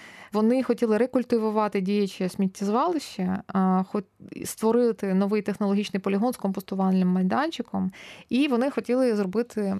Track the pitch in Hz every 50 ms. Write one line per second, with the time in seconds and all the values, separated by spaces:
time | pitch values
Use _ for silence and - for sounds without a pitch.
0 | - - - - - - - 208 214 226 247 262 247 - 240 - 240 220 214 208
1 | 247 254 - 262 233 - 240 226 214 220 208 220 214 208 208 202 190 190 208 208
2 | 202 196 - - 190 180 - - 196 190 190 - 202 202 208 247 294 359 349 294
3 | - - - - 185 185 185 196 - - - 196 190 185 185 185 190 - - 208
4 | 196 - _ _ - - - - - - - - 214 220 226 240 247 233 214 -
5 | - 196 185 190 202 196 214 214 208 220 196 - 208 196 196 202 208 - - 196
6 | 190 196 196 196 220 254 240 - - 196 190 - 190 - 196 190 190 190 185 185
7 | 185 180 180 185 185 185 220 240 294 330 - - 240 - - 196 190 190 - -
8 | - - - - - - - 247 294 302 247 233 254 285 - 233 208 - 240 254
9 | 262 247 220 208 202 185 180 220 240 240 - 214 202 196 196